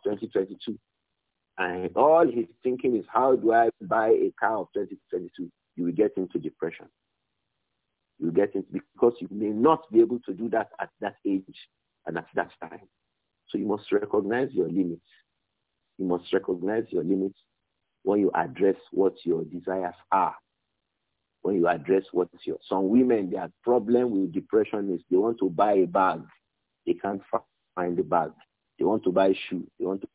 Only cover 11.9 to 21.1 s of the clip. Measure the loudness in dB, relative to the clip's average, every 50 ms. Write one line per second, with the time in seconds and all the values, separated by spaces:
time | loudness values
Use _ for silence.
11.9 | _ _ _ -8 -8 -8 -10 -6 _ -6 -6 -6 -8 _ -16 -16 -16 -20 -20 _
12.9 | _ _ _ _ _ _ _ _ _ _ _ _ -6 -6 -4 -2 -4 -4 -4 -2
13.9 | -2 -2 -2 0 -2 -2 -2 0 -2 -2 -2 -2 -2 -2 -2 -2 0 -2 -2 -2
14.9 | -4 -8 _ _ _ _ _ _ _ _ _ _ _ _ _ _ _ _ _ _
15.9 | _ -8 -4 -2 -2 -4 -4 -2 -2 -2 -2 -2 -6 -4 -4 -4 -2 -4 -4 -4
16.9 | -4 -4 -2 0 0 0 -2 -4 -6 _ _ _ _ _ _ _ _ _ _ _
17.9 | _ _ _ 0 0 2 2 2 2 0 -2 -2 -2 0 2 2 2 0 -6 _
18.9 | -2 0 0 0 0 -2 -4 -2 -2 -2 -2 -6 -10 -10 -6 -6 -6 -4 -4 -8
19.9 | -10 -12 -6 _ 0 0 2 0 -2 -8 _ _ _ _ _ _ _ _ _ _
20.9 | _ _ _ _